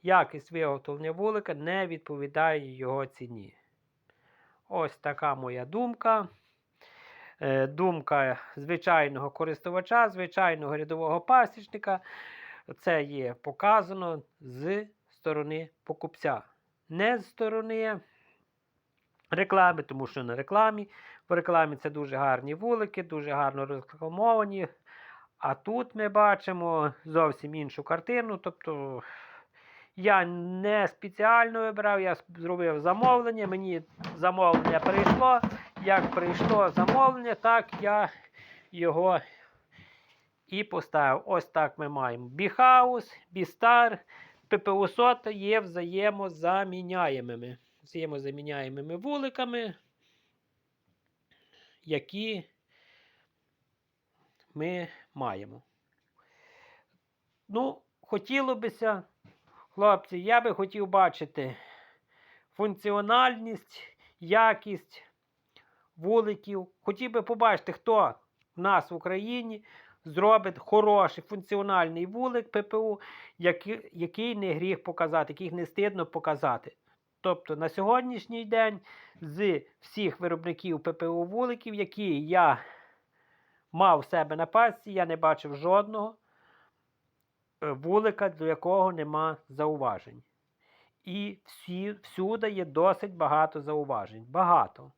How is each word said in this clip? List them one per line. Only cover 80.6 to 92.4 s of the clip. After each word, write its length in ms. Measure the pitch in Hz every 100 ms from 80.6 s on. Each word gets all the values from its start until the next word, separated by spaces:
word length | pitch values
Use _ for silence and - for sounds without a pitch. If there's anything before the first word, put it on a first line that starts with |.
| 185 160
П 100 | 156
П 140 | 160 170
У 160 | 170
вуликів, 500 | 175 214 247 240 226
які 540 | 208 196 - 202 147 151
я 340 | 185 165 123 - - _ _ _ _ _ _ _ _ _
мав 280 | 165 190 160
в 60 | 135
себе 300 | 175 151 156
на 100 | 165
пасіці, 460 | 220 233 226 -
я 140 | 190 170
не 100 | 165
бачив 400 | 160 151 151 143
жодного, 600 | 165 190 208 214 214 226 _ _ _ _ _ _ _ _ _ _ _ _ _ _
е, 80 | 151
вулика, 580 | 135 156 202 214 208 202
до 160 | 156 160
якого 460 | 156 175 196 190
нема 460 | 170 151 151 160 156 _
зауважень. 720 | 135 151 151 131 95 - 120 _ _ _ _ _ _ _ _
І 360 | - 185 202 196 _
всі, 460 | - - 180 196
всюди 600 | 208 - - 190 220